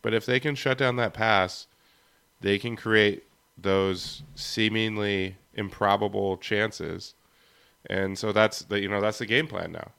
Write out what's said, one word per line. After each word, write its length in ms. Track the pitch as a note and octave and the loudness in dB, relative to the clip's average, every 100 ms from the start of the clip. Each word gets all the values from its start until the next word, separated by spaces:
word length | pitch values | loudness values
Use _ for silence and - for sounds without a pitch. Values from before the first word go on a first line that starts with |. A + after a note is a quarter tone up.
but 120 | A2+ | 0
if 120 | A2 - | -2 0
they 140 | B2+ | 0
can 160 | D3 C#3 | 0 -2
shut 220 | C#3 C3 | -2 2
down 180 | C3 B2 | 0 2
that 160 | A2+ | -2
pass, 540 | - A2 G2+ F#2 - - _ _ _ _ _ _ _ | 0 4 4 4 -2 -18 _ _ _ _ _ _ _
they 160 | G2 G2+ | 0 0
can 160 | A#2+ A2+ | 0 -6
create 460 | A2 A2 G#2 G2 _ _ _ - | 2 6 6 2 _ _ _ -6
those 640 | F#2+ G2 F#2+ F2+ - - - - | 2 2 2 -2 -8 -12 -16 -12
seemingly 1000 | - - G#2+ A2 A2 G#2+ G#2 G2 F#2+ F#2 _ - | -8 0 0 2 -2 -2 -2 -2 -4 -8 _ -8
improbable 840 | G2 - G2+ G2+ G#2 G2+ G2 F#2 | -8 0 2 4 2 0 -2 -4
chances. 760 | - G#2 G#2+ - E2 F2 - _ _ _ _ _ _ _ - | -2 0 0 -4 -8 -8 -12 _ _ _ _ _ _ _ -6
And 280 | F#2+ F#2+ F#2+ | -2 -2 -2
so 140 | A2 | 0
that's 280 | G#2 G#2+ - | 4 4 2
the, 200 | - G2+ | -4 -4
you 80 | G2 | 0
know, 140 | G#2 | 0
that's 160 | G#2 G#2+ | 0 -2
the 80 | G#2+ | 0
game 220 | A#2+ D#3+ | 0 0
plan 260 | F#2+ E2+ | -6 -8
now. 180 | E2 - | -10 -14